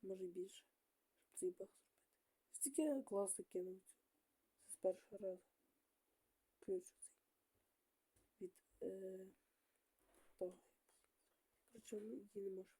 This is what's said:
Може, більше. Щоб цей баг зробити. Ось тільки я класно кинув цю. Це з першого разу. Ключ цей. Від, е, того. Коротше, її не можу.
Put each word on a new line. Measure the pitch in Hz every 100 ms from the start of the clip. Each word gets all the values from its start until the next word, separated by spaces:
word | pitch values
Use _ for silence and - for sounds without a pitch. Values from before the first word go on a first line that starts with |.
Може, | 196 190
більше. | 185 349 381 - - _ _ _ _ _
Щоб | _
цей | - 370
баг | - -
зробити. | - _ _ _ _ _ _ _
Ось | -
тільки | 285 277
я | 311 277
класно | - 202 196 -
кинув | - 185 185 190
цю. | - - _ _ _ _ _ _ -
Це |
з | -
першого | 185 185 - 196
разу. | 202 185 _ _ _ _ _ _ _ _ _ _ _ _
Ключ | - 190 180 _
цей. | - - _ _ _ _ _ _ _ _ _ _ _ _
Від, | 185 - _ _
е, | - 190 190 190 190 - _ _ _ _ _ _ _ - - -
того. | 185 185 - _ _ _ _ _ _ _ _ _ _
Коротше, | 226 - 214
її | 214 254 202
не | 208 196
можу. | 185 190 -